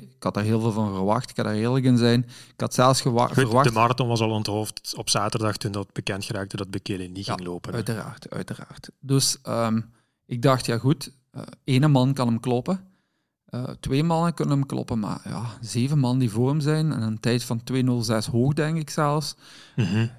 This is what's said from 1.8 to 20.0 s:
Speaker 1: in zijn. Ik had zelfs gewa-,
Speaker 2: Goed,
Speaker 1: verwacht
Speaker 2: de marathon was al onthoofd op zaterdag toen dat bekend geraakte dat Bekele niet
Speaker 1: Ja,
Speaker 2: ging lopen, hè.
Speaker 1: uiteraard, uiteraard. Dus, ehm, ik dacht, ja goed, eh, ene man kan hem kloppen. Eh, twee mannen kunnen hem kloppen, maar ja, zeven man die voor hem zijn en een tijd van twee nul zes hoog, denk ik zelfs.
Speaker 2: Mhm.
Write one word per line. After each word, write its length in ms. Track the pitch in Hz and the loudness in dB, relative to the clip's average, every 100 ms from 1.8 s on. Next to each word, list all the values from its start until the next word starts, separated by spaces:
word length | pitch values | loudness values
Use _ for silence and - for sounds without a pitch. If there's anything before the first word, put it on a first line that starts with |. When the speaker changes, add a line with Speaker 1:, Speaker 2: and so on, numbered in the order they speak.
| 127 | 4
Speaker 1:
in 120 | 120 | 4
zijn. 240 | 117 120 120 - - | 6 4 0 -8 -16
Ik 60 | - | -6
had 120 | 117 | -4
zelfs 280 | - 127 131 | 4 4 6
gewa-, 240 | 139 117 120 | 2 2 2
Speaker 2:
Goed, 80 | |
Speaker 1:
verwacht 340 | 131 131 123 135 | 2 4 4 4
Speaker 2:
de 60 | |
marathon 340 | 113 120 123 120 | 4 2 2 0
was 120 | 113 | 2
al 80 | 110 | 2
onthoofd 640 | 107 104 104 107 - - - | 0 -2 -4 -4 -8 -12 -8
op 120 | 107 | -2
zaterdag 480 | 113 104 113 110 101 | 0 0 -2 -2 -2
toen 140 | 104 | -4
dat 220 | 101 98 | -6 -8
bekend 320 | - 101 98 - | -8 -6 -6 -6
geraakte 320 | 101 98 101 | -8 -6 -8
dat 140 | 95 | -6
Bekele 360 | 95 - 92 90 | -8 -6 -6 -6
niet 180 | 90 101 | -10 -8
Speaker 1:
Ja, 80 | |
Speaker 2:
ging 140 | 92 87 | -6 -6
lopen, 220 | 87 - | -8 -6
hè. 60 | 117 | -6
Speaker 1:
uiteraard, 540 | 120 110 - - - | -4 -6 -8 -14 -12
uiteraard. 600 | - 95 113 - - - - | -10 -10 -10 -14 -18 -20 -12
Dus, 380 | 131 135 - - | 0 2 2 -2
ehm, 380 | - 113 113 113 110 _ _ _ - | -4 -2 0 0 -4 _ _ _ -10
ik 160 | 123 | 0
dacht, 240 | 139 127 - | 2 2 2
ja 120 | 117 | 0
goed, 340 | 131 165 - - _ | 2 0 -4 -18 _
eh, 100 | 123 - - | -16 -16 -10
ene 240 | - 131 156 | 0 4 6
man 260 | 135 131 | 6 4
kan 140 | 135 120 | 2 0
hem 120 | 113 | 0
kloppen. 480 | 127 123 123 190 - _ _ _ _ _ _ | 0 -2 0 -4 -6 _ _ _ _ _ _
Eh, 180 | 120 131 - | -8 -8 -6
twee 240 | - 135 | -2 0
mannen 300 | 165 165 170 | 2 2 0
kunnen 240 | 156 147 139 | 0 0 0
hem 80 | 135 | 0
kloppen, 340 | 127 - 117 | -4 -4 -4
maar 220 | 101 - | -4 -6
ja, 220 | - - 117 104 | -8 -8 -8 -10
zeven 380 | 117 120 135 151 | -6 -2 0 2
man 200 | 123 131 | 2 2
die 100 | 123 | 0
voor 200 | 104 127 | 2 0
hem 100 | 156 | 2
zijn 300 | 143 156 156 | 0 0 0
en 100 | 120 | 0
een 180 | 110 110 | -4 -2
tijd 240 | 117 120 | 0 0
van 200 | - 117 | 0 -6
twee 180 | - 131 | -2 0
nul 180 | 127 123 | 2 0
zes 240 | 113 110 - | 0 -2 0
hoog, 280 | 117 131 | 2 2
denk 240 | 147 156 165 | 2 0 -2
ik 120 | 147 | -4
zelfs. 460 | - 147 151 147 - - - - - | -2 0 0 -2 -10 -18 -20 -10 -2
Speaker 2:
Mhm. 320 | 95 107 | 0 2